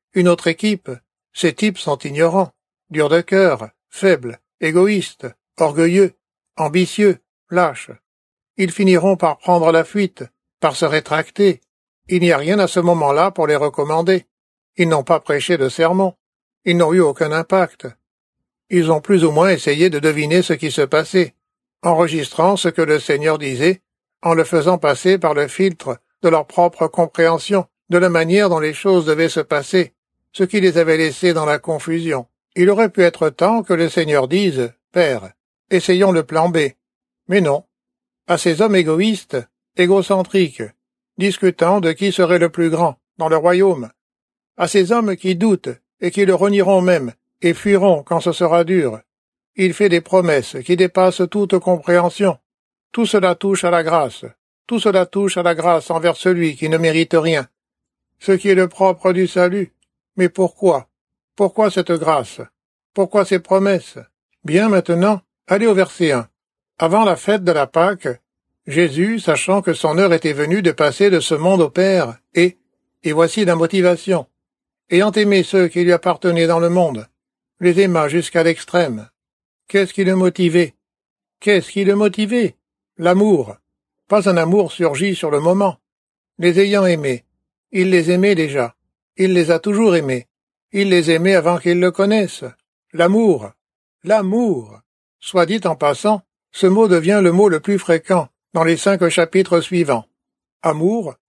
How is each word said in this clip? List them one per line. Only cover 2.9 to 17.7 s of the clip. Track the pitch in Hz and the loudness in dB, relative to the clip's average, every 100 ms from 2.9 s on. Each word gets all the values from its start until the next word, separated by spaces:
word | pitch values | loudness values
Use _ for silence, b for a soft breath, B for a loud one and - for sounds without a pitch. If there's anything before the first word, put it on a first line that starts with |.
| 156 147 | -4 0
de | 165 | 0
cœur, | 170 190 185 127 113 _ _ | 2 2 2 0 -8 _ _
faibles, | - 196 156 120 123 _ _ | -4 0 0 -2 -16 _ _
égoïstes, | 160 165 196 202 - - 123 - _ - | -2 0 0 0 -6 -12 -18 -18 _ -4
orgueilleux, | 160 143 165 185 190 - _ _ _ - | -2 0 0 2 0 -2 _ _ _ -8
ambitieux, | 151 170 180 - 208 180 _ _ _ | -4 -2 -2 0 0 0 _ _ _
lâches. | 175 170 123 - 113 _ _ _ _ _ - | -2 -2 -4 -16 -20 _ _ _ _ _ -4
Ils | 185 | -4
finiront | 170 190 180 185 185 | 0 2 4 2 0
par | 165 147 | -2 -4
prendre | - 175 160 | 0 2 4
la | 165 | 2
fuite, | 156 208 190 - 123 _ _ _ | 0 -4 -6 -6 -18 _ _ _
par | 156 131 | -4 -2
se | 156 | -2
rétracter. » | 151 - 151 156 - 202 - _ _ _ _ _ | -2 -2 -4 -4 0 0 0 _ _ _ _ _
Il | 180 | -2
n'y | 175 | 2
a | 143 | 0
rien | 147 208 | 0 0
à | 185 | 0
ce | 185 | 0
moment-là | 175 175 147 143 190 | 0 2 2 2 0
pour | - 151 | 0 -2
les | 147 | 0
recommander. | 147 135 147 160 170 185 - _ _ _ _ - | -2 -4 -4 -2 0 -2 -2 _ _ _ _ -4
Ils | 170 | 0
n'ont | 156 | 0
pas | 120 160 | 0 -2
prêché | - 143 135 170 | 0 -4 -2 -2
de | 131 | -2
sermon. | - 165 185 190 - _ _ _ _ | 0 0 2 -2 -4 _ _ _ _
Ils | - 175 | -2 0
n'ont | 160 | 2
eu | 180 | 2
aucun | 156 135 156 | 2 0 -4
impact. | 156 160 190 175 | -4 -2 0 0